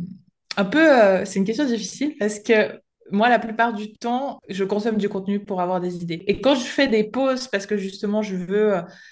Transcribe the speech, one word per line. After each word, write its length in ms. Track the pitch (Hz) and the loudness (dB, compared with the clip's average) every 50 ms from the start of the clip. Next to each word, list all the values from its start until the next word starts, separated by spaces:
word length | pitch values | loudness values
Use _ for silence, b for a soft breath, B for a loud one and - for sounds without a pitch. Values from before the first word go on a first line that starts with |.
| 175 185 - - _ _ _ _ _ - - - | -10 -10 -12 -18 _ _ _ _ _ -10 -4 -2
un 80 | 202 | -2
peu, 140 | 190 - 302 | 0 4 4
euh, 460 | 320 311 277 247 214 196 190 185 190 | 6 8 8 8 8 6 6 2 0
c'est 140 | 196 - 196 | -2 -2 -2
une 60 | 196 | 0
question 200 | 190 226 302 302 | 0 0 -2 0
difficile 500 | 254 233 214 185 - - - 269 302 - - | 0 -2 -4 -4 -8 -8 -4 -6 -4 -4 -4
parce 220 | 208 214 214 - | -4 -4 -4 -4
que 400 | - - 226 214 208 - - - _ _ _ _ _ - | 0 2 4 4 4 2 -2 -12 _ _ _ _ _ -4
moi, 160 | 175 202 220 247 | 0 2 4 4
la 100 | 240 214 | 4 2
plupart 360 | 226 226 220 226 233 240 220 | 2 -2 -2 0 0 0 0
du 200 | 208 214 214 - | -4 -8 -10 -12
temps, 460 | - - 233 240 254 277 269 226 - _ - | -8 -4 -2 -2 -2 -4 -6 -8 -10 _ -10
je 160 | 202 185 196 | -4 -4 -2
consomme 320 | 190 208 208 214 233 214 208 | 0 0 -2 0 0 -2 0
du 120 | 196 202 | -2 -2
contenu 300 | 196 190 190 190 202 202 202 | -4 -4 -4 -2 -4 -4 -4
pour 160 | - 202 180 | -4 -4 -4
avoir 200 | 180 175 185 180 | -2 -2 -2 -2
des 200 | 175 180 175 175 | -2 -4 -6 -6
idées. 220 | 175 170 160 170 - - | -8 -8 -8 -6 -2 -2
Et 120 | 202 - | -2 2
quand 160 | - 262 285 | 2 2 2
je 80 | 254 240 | 2 0
fais 240 | - - - 277 269 | -4 0 0 2 2
des 160 | 214 214 214 | 4 2 0
pauses 440 | 214 - 247 269 269 262 247 247 - | 0 0 -2 0 0 0 -2 -4 -4
parce 180 | - 196 196 | -6 -6 -4
que 100 | - 214 | -2 -4
justement, 460 | 202 190 190 190 - - 202 208 214 | -4 -4 -6 -8 -8 -6 -4 -2 -2
je 140 | 214 190 190 180 | -4 -4 -6 -8
veux, 380 | 180 170 196 208 214 214 202 175 | -6 -2 0 0 2 2 0 0
euh, 40 | 170 B B B B B | -4 B B B B B